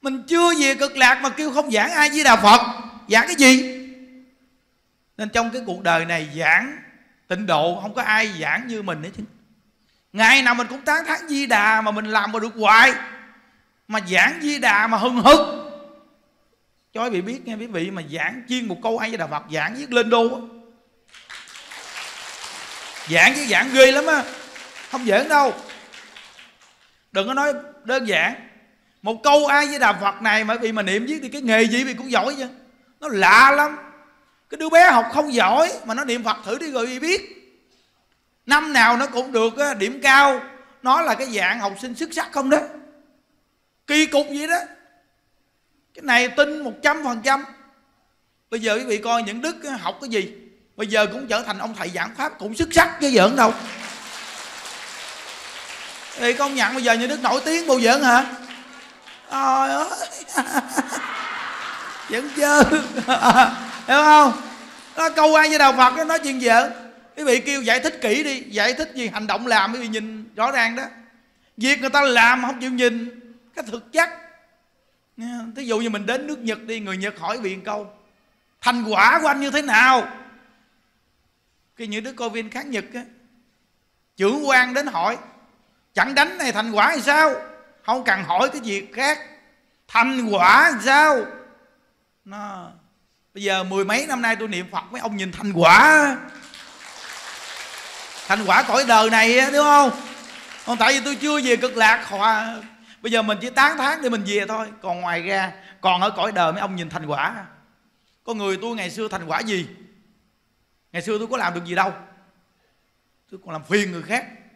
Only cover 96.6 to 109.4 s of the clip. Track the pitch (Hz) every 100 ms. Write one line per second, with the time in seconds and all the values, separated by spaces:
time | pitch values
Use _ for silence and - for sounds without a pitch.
96.6 | - - - - - - - - - -
97.6 | - - - - - - - 202 196 190
98.6 | 262 226 269 220 220 226 226 247 269 285
99.6 | 294 285 269 - - - - - - -
100.6 | - 233 233 277 247 254 294 294 254 233
101.6 | 247 226 220 220 - 202 214 214 226 226
102.6 | 220 _ _ - 233 226 214 208 247 254
103.6 | 277 311 269 320 269 233 196 202 196 220
104.6 | 220 214 190 175 180 170 170 196 190 -
105.6 | - - 190 180 196 - 190 202 165 180
106.6 | 196 185 165 156 151 147 151 226 185 _
107.6 | _ _ _ _ _ _ - 226 196 190
108.6 | 226 226 180 175 214 190 165 -